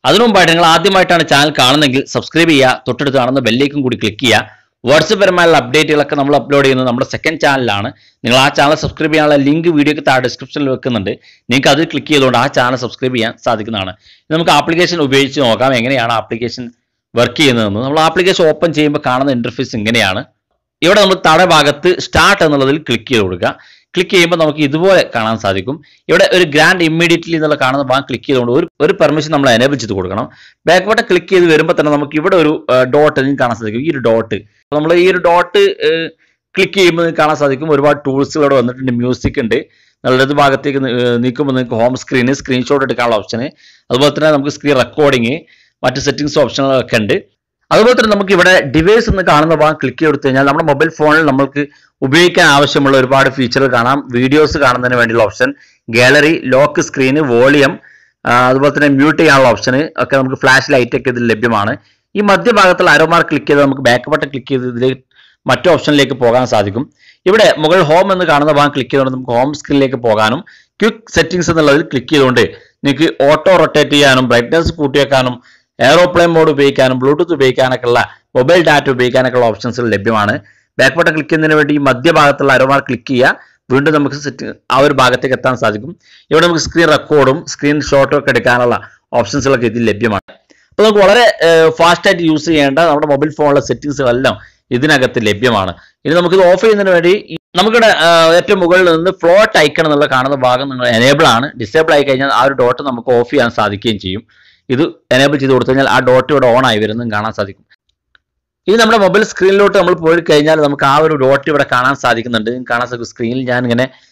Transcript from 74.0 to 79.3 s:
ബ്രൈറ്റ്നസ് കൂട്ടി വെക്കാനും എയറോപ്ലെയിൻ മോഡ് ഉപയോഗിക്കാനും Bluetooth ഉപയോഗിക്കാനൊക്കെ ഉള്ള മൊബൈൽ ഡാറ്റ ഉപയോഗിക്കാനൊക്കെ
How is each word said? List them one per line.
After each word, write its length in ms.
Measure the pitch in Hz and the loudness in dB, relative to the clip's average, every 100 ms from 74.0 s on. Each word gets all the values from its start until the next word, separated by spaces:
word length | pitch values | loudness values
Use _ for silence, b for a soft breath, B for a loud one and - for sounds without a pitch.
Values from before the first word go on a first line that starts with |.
| 143 127 127 | 4 2 2
ബ്രൈറ്റ്നസ് 440 | 120 120 165 160 | 0 0 -2 -2
കൂട്ടി 260 | 160 143 143 | -4 -2 0
വെക്കാനും 360 | 139 135 127 120 b b b - | 0 0 0 -6 b b b -2
എയറോപ്ലെയിൻ 500 | 127 165 180 170 170 | 2 2 2 2 2
മോഡ് 200 | 165 160 | 2 2
ഉപയോഗിക്കാനും 480 | 139 139 - 131 127 | 2 0 2 0 0
Bluetooth 320 | 131 151 170 | 0 0 -2
ഉപയോഗിക്കാനൊക്കെ 540 | 151 131 127 131 127 120 | 0 0 2 -2 0 0
ഉള്ള 120 | 120 - B _ 131 | 0 0 B _ -2
മൊബൈൽ 280 | 127 180 160 | 2 4 4
ഡാറ്റ 220 | 147 139 | 2 0
ഉപയോഗിക്കാനൊക്കെ 480 | 127 123 127 127 | 0 0 0 0